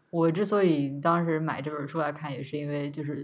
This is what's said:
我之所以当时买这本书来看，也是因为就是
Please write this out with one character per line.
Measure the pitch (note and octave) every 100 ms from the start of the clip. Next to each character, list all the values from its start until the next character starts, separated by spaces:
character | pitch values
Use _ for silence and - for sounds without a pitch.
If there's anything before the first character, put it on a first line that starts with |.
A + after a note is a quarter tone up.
| _
我 | E3+ E3
之 | E3
所 | G#3 G#3
以 | F#3 D3 C#3 C#3+
当 | E3 E3+
时 | E3 D#3
买 | D#3 C3
这 | C#3+
本 | D3+ C#3+
书 | D#3+
来 | D3+
看， | D3 D3+
也 | B2+
是 | C3 D3
因 | D3
为 | D3 C#3+
就 | D3+
是 | D3 D3